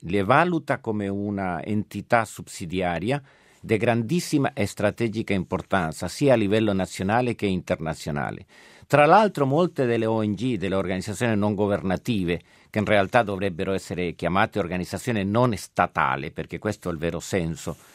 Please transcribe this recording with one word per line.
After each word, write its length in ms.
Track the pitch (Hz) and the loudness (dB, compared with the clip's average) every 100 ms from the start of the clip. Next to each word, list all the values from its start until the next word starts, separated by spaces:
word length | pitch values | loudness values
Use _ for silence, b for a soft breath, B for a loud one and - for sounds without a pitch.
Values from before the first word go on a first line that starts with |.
Le 240 | - 101 | -4 -2
valuta 560 | 98 139 180 165 139 127 | 2 4 2 0 -2 -4
come 260 | 113 107 98 | -4 -4 -4
una 560 | 98 104 101 92 82 | -4 -4 -4 -4 -4
entità 640 | 82 107 98 104 95 117 | -4 -4 -4 -8 0 0
sussidiaria 1000 | 110 - 87 - 87 92 90 85 101 139 135 b b b | 0 -6 -14 -12 -6 -2 -2 -2 -2 -4 -6 b b b
di 140 | 85 107 | -2 2
grandissima 800 | 117 117 113 175 - 151 131 | 2 2 0 -2 0 0 0
e 120 | - 101 | 0 -4
strategica 680 | - 101 - 117 104 - | 0 0 0 -2 -2 -2
importanza, 760 | 101 87 92 - 98 82 80 90 | -2 -2 -4 -2 -2 0 -4 -8
sia 240 | - 143 | 0 4
a 40 | 117 | 4
livello 360 | 98 110 110 | 4 2 2
nazionale 640 | 95 92 - 98 113 127 107 | 0 -2 -2 0 0 0 -2
che 100 | 101 | -2
internazionale. 1000 | 92 - 90 80 78 - 71 55 50 - B B B - | -2 -2 -2 -2 -6 -6 -4 -4 -6 -14 B B B 0
Tra 200 | 143 147 | 6 8
l'altro 400 | 190 214 - 135 | 8 6 2 2
molte 380 | 147 180 175 123 | 2 2 2 0
delle 200 | 117 110 | 2 2
O 140 | 113 | 2
N 100 | 107 | 0
G, 220 | 95 127 107 | 0 -2 -2
delle 180 | 92 | -2
organizzazioni 640 | 95 87 95 101 95 120 107 | -2 -2 -4 -6 -2 0 2
non 180 | 107 | 2
governative, 840 | 98 104 98 90 90 - 110 87 85 b b b | 2 0 0 0 -2 -2 -2 0 -2 b b b
che 80 | 107 | -2
in 80 | 95 | 2
realtà 360 | 104 95 123 | 4 4 2
dovrebbero 500 | 104 95 101 82 95 | 2 0 -4 -4 -2
essere 420 | 95 - 92 87 | -4 -4 -4 -4
chiamate 440 | 78 85 95 110 104 | -4 0 2 2 0
organizzazioni 640 | 87 90 87 95 - 110 | -2 -4 -6 -6 -4 -2
non 300 | 95 110 127 95 | 0 2 2 0
statali, 760 | - - 90 - 73 67 76 | -4 0 0 2 0 -2 -6
perché 260 | - 78 85 | -10 -10 -6
questo 300 | 104 104 90 | -6 -6 -6
è 40 | |
il 60 | 82 | -4
vero 220 | 85 85 | -4 -4
senso 560 | - 101 82 78 - 76 b | -4 -2 -2 -6 -10 -12 b